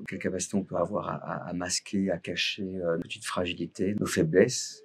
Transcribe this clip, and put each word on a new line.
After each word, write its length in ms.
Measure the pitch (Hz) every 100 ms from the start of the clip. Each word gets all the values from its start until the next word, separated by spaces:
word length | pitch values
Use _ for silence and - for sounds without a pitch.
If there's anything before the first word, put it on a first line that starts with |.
| -
quelle 100 | 95
capacité 400 | 98 92 - 101
on 60 |
peut 140 | 87 90
avoir 300 | 85 95 87
à, 60 | 87
à, 320 | - 85 -
à 40 |
masquer, 560 | 87 90 - - 101 95
à 80 | 87
cacher, 640 | - 87 - - 95 92
euh, 160 | 85 85
nos 60 |
petites 220 | 85 - -
fragilités, 680 | - 90 87 85 - 95
nos 140 | 101 -
faiblesses, 760 | - 80 90 117 123 - -